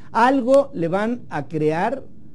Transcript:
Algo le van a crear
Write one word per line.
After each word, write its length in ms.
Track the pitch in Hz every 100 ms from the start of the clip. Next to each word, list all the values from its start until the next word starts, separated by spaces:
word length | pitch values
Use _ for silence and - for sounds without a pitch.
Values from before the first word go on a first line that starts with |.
| -
Algo 580 | 220 247 277 233 269 269
le 140 | 175 165
van 340 | 190 220 247 -
a 160 | 160 139
crear 580 | 156 151 160 208 262 - - -